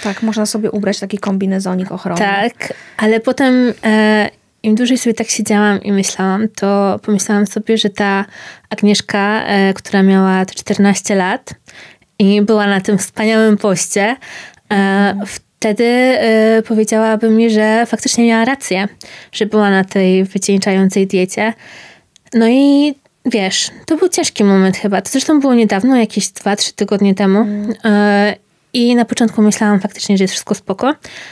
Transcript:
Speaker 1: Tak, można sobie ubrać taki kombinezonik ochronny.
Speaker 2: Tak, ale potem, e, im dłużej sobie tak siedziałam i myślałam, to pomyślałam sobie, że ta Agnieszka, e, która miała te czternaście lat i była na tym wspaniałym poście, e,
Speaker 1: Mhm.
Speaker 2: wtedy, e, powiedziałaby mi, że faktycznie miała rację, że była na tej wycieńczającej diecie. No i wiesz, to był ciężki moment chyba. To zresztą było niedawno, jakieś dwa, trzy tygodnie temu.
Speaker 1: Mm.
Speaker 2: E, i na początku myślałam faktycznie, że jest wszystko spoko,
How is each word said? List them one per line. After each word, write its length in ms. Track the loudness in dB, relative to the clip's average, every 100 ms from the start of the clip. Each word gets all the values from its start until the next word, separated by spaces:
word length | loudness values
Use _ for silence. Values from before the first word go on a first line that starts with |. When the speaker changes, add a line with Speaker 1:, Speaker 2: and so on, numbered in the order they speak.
Speaker 1:
Tak, 200 | -8 -6
można 240 | -4 -2 -4
sobie 240 | -4 -4
ubrać 280 | -4 -4 -4
taki 180 | -6 -6
kombinezonik 760 | -4 -2 -2 -2 -4 -4 -6
ochronny. 260 | -8 -6 -2
Speaker 2:
Tak, 480 | -2 0 -2 -6 -12 -12 -14 -4
ale 240 | 0 0
potem, 520 | 0 0 2 2 2 0
e, 440 | 0 2 2 2 0 -6 _ _
im 120 | -2
dłużej 240 | 0 2 0
sobie 160 | 0
tak 140 | -2 -4
siedziałam 520 | -4 0 2 2 0
i 100 | -2
myślałam, 560 | -2 -2 -2 -2 -2 -4
to 520 | -4 -2 0 0 -2
pomyślałam 440 | -2 -2 0 -2 -2
sobie, 320 | -4 -2 -2
że 120 | -2
ta 340 | -2 -2 -2 -4 -12 -20 -20 -14
Agnieszka, 720 | -2 0 0 0 -2 0 -2 -2
e, 280 | 0 0
która 280 | -2 -4 0
miała 420 | 4 4 2 0
te 100 | -2
czternaście 600 | -6 -6 0 2 0 -2
lat 360 | -2 -2 -4 -10 -20 _ -20 -20 -20 _ 0
i 240 | 2 4
była 240 | 2 2 2
na 140 | 0
tym 180 | 0 -2
wspaniałym 580 | -2 -4 0 2 4 2
poście, 460 | 0 -2 -2 -2
e, 140 | -2 -4 -10 -20 -20 -16 -4
Speaker 1:
Mhm. 520 | 0 2 2 0 -2 -8
Speaker 2:
wtedy, 580 | -12 _ -6 -4 0
e, 760 | 2 2 2 2 2 2 4 2 0
powiedziałaby 640 | 0 0 0 0 0 2
mi, 200 | 2 2
że 360 | 2 2 2 0
faktycznie 400 | -4 -4 0 2
miała 160 | 2
rację, 440 | 0 -2 -4 -4 -4 -8 -20 -20 -12
że 140 | -6 -2
była 240 | 0 2
na 140 | 2
tej 400 | 0 0 2 2
wycieńczającej 840 | 0 -2 0 0 2 2 2 2 0
diecie. 460 | 0 -2 -2 -4 -4 -14 -20 -20 -20 _ _ _
No 140 | 0 4
i 460 | 4 4 4 2 -2 _ _ -4
wiesz, 440 | -2 -2 -4 -6 -8 -4
to 100 | -2
był 120 | 0
ciężki 360 | -2 -4 0
moment 320 | 2 4 2 0
chyba. 260 | -2 -4
To 80 | -2
zresztą 300 | -4 0 2
było 140 | 4
niedawno, 420 | 2 2 2 2 2
jakieś 320 | 0 -2 -6
dwa, 280 | -6 -4 -4
trzy 160 | -4
tygodnie 420 | -4 -2 0 2
temu. 240 | 2 2 2
Speaker 1:
Mm. 340 | 0 -4 -6 -4
Speaker 2:
E, 520 | 0 2 2 2 0 -2 _ _ _
i 220 | -2 2
na 100 | 2
początku 380 | 0 0 0 2
myślałam 380 | 0 2 0 0
faktycznie, 380 | -2 -8 -2 0
że 60 |
jest 80 | 0
wszystko 220 | -4 -6
spoko, 400 | -8 -6 -4 -2 -4 -8 -20 -20